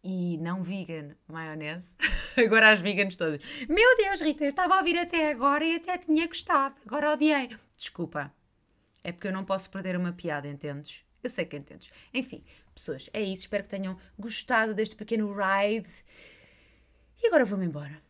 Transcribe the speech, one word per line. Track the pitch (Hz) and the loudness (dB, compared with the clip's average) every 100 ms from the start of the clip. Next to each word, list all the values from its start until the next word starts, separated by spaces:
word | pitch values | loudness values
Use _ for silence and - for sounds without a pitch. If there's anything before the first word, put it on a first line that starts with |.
e | 185 185 175 160 | -4 -2 -2 -2
não | 165 185 | -4 -4
vegan | 175 196 170 160 147 - - | -4 -6 -8 -10 -12 -18 -14
maionese. | 160 160 156 151 170 - - | -12 -10 -8 -8 -10 -12 -2
<laughs> | - - - - | 0 0 -2 2
Agora | 226 220 220 | 4 8 8
as | 208 | 6
veganas | 185 190 196 - | 2 0 -2 0
todas. | 165 147 - - 233 | -2 -4 -8 -12 0
"Meu | 349 480 466 | 6 8 6
Deus, | 392 370 | 4 0
Rita, | 311 302 285 | -2 0 -2
eu | |
estava | 285 359 381 | 0 4 4
a | |
ouvir | 349 339 | 4 0
até | 349 339 302 | 0 0 0
agora | 247 277 294 320 | 2 2 2 2
e | 339 | -2
até | 339 359 | -4 -6
tinha | 320 311 330 | 2 2 2
gostado. | - - 311 269 - 214 | -4 0 2 0 -6 -6
Agora | 277 294 | 0 0
odiei." | 294 302 285 247 - _ _ | 4 4 4 -2 -12 _ _
Desculpa. | - - 165 151 139 _ _ _ _ _ _ _ | -10 -6 -6 -6 -8 _ _ _ _ _ _ _
É | - | -14
porque | 175 202 | -8 -6
eu | |
não | 190 185 | -6 -2
posso | 190 - | -2 -2
perder | 196 185 180 | -6 -4 -2
uma | 175 | -2
piada, | 175 170 147 143 | -4 -4 -4 -6
entendes? | 143 147 143 147 - _ _ | -8 -8 -10 -12 -20 _ _
Eu | - | -6
sei | - - | -4 -4
que | 147 | -8
entendes. | - - - - - | -14 -20 -20 -20 -8
Enfim, | 247 262 - - - _ | -6 -6 -12 -18 -20 _
pessoas, | - - - - | -12 -8 -8 -8
é | 220 | -6
isso. | 196 190 | -4 -4
Espero | - 202 | -4 -4
que | 196 | -4
tenham | 196 190 185 - - | -8 -6 -8 -16 -12
gostado | 226 - - 233 220 | -4 -4 2 2 2
deste | 208 214 - | 0 -2 -4
pequeno | 220 226 208 | -4 -2 -2
ride. | 202 190 196 202 220 180 - _ - - - - _ _ _ _ _ _ _ | 0 2 4 2 0 -4 -18 _ -20 -20 -20 -20 _ _ _ _ _ _ _
E | 466 | 4
agora | 330 220 | 4 4
vou-me | 202 180 | 0 -4
embora. | 147 143 151 | -6 -10 -14